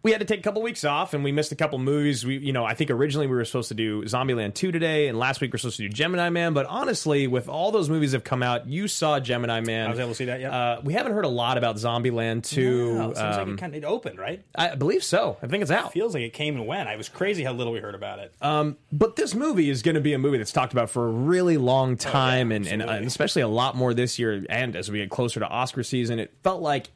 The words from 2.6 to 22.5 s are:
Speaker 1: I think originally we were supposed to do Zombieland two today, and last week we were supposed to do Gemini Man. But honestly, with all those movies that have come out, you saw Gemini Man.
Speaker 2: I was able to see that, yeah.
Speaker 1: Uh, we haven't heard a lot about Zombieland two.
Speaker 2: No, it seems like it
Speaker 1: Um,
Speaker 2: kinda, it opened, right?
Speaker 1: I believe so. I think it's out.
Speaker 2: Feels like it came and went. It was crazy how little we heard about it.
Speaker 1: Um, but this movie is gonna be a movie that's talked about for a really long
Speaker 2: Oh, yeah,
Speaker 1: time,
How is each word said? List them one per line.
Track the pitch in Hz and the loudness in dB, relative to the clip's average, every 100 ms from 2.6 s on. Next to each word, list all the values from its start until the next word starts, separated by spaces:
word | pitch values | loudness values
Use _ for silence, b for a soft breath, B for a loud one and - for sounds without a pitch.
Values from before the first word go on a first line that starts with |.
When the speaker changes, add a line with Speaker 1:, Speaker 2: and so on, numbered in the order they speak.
Speaker 1:
I | 113 113 | 0 0
think | 147 | 0
originally | 120 143 143 139 | 2 2 2 0
we | 127 | 0
were | 113 | 0
supposed | 127 113 | -4 -4
to | |
do | 110 110 107 | -2 -2 -2
Zombieland | 107 123 131 120 104 | -2 -2 0 0 -2
two | - 185 | -2 -2
today, | 165 165 156 147 | 0 2 2 2
and | 113 | 2
last | 127 135 | 0 0
week | 127 | -2
we | 117 | -2
were | |
supposed | 123 - | -4 -4
to | |
do | 104 | -6
Gemini | 107 160 180 175 | -2 0 2 0
Man. | 170 170 | 2 2
But | 147 135 | 0 0
honestly, | 208 - 151 156 143 135 | -2 -2 -2 2 2 2
with | 127 113 | 0 -2
all | 147 190 | -2 2
those | 214 151 | 2 2
movies | 160 143 | 2 2
that | 131 | 0
have | |
come | - 127 | -2 0
out, | 123 120 120 | 0 0 -2
you | 156 202 | -4 -4
saw | - 156 143 | 0 2 2
Gemini | 123 120 120 113 | 0 -2 0 -2
Man. | 113 113 113 | 0 -2 -2
Speaker 2:
I | |
was | 120 | -2
able | 120 | -4
to | 110 | -4
see | 127 | -4
that, | 127 | -4
yeah. | 131 127 | -4 0
Speaker 1:
Uh, | 120 117 | 0 0
we | 139 | 0
haven't | 196 269 | 0 0
heard | 214 165 | 0 0
a | |
lot | 120 120 123 | 0 2 2
about | 120 107 | 0 0
Zombieland | 120 117 123 117 113 113 | 0 2 2 0 0 -2
two. | - - 127 123 120 113 | -2 2 4 4 2 0
Speaker 2:
No, | 113 | -2
it | 113 | -2
seems | |
like | 107 101 | 0 0
it | |
Speaker 1:
Um, | 98 98 | -2 -6
Speaker 2:
kinda, | 175 151 | -8 -8
it | |
opened, | 147 240 - 92 | -4 -2 -4 -8
right? | 101 185 - | -8 -8 -8
Speaker 1:
I | - 170 139 | -2 -2 2
believe | 143 370 | 2 2
so. | - 180 226 101 | 2 2 2 -2
I | 123 | -4
think | 196 | -2
it's | 156 | 2
out. | 190 123 | 0 0
Speaker 2:
Feels | 170 226 | -2 0
like | 156 | -2
it | 117 | -4
came | - 151 139 | -4 -4 -2
and | 113 | -4
went. | 180 120 | -4 -4
It | 107 | -6
was | 110 | -10
crazy | - 190 196 | -4 -2 0
how | 131 | -2
little | 123 120 | -2 -2
we | 113 | -4
heard | 104 98 | -8 -8
about | 101 98 | -10 -10
it. | 101 _ | -14 _
Speaker 1:
Um, | 147 151 151 147 _ | 0 2 0 -4 _
but | 147 220 - | 2 2 2
this | - | -2
movie | 208 302 208 147 | 0 0 2 2
is | 131 | 2
gonna | 170 156 | 2 2
be | 147 | 2
a | 139 | 2
movie | 143 131 | 2 2
that's | 107 | 0
talked | - 127 | -2 0
about | 127 113 | 0 0
for | 123 117 | 0 0
a | |
really | 113 139 185 180 156 | 2 2 4 4 4
long | 123 131 131 | 4 4 4
Speaker 2:
Oh, | |
yeah, | 123 - | 0 2
Speaker 1:
time, | 139 131 127 120 | 2 4 4 2